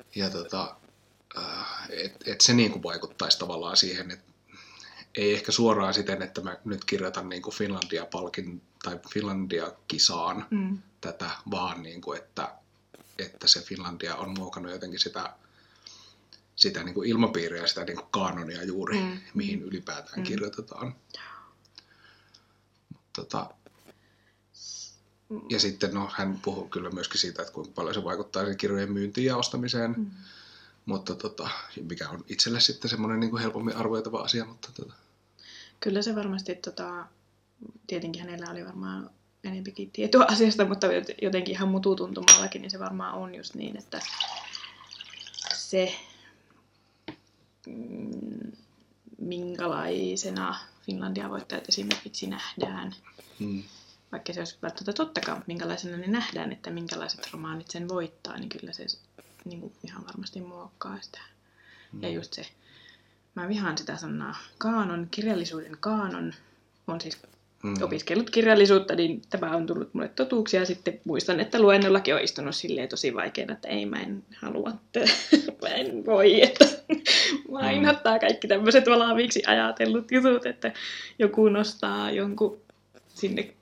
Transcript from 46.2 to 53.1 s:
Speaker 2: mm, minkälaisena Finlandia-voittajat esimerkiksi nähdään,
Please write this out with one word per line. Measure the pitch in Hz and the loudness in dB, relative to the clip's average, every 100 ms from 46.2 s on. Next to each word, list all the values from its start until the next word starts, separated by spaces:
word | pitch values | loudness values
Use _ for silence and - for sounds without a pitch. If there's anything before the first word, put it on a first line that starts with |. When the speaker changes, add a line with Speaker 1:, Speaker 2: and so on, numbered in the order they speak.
| - _ _ _ _ _ _ _ - - _ _ _ _ - | -20 _ _ _ _ _ _ _ -18 -18 _ _ _ _ -16
Speaker 2:
mm, | - 233 - - - - - - - _ _ _ _ - - | -14 -12 -12 -10 -10 -10 -10 -12 -14 _ _ _ _ -20 -10
minkälaisena | 175 175 180 175 170 147 165 185 185 190 196 185 185 180 - _ - | -8 -6 -8 -6 -4 -4 -2 -2 -2 -2 -4 -4 -4 -6 -12 _ -10
Finlandia-voittajat | 190 190 - 202 - - - - | -6 -6 -6 -6 -8 -8 -8 -2
esimerkiksi | 202 202 214 208 - 190 | -2 0 -4 -4 -8 -8
nähdään, | 190 - - 190 190 190 190 - | -8 -10 -4 -4 -4 -10 -12 -20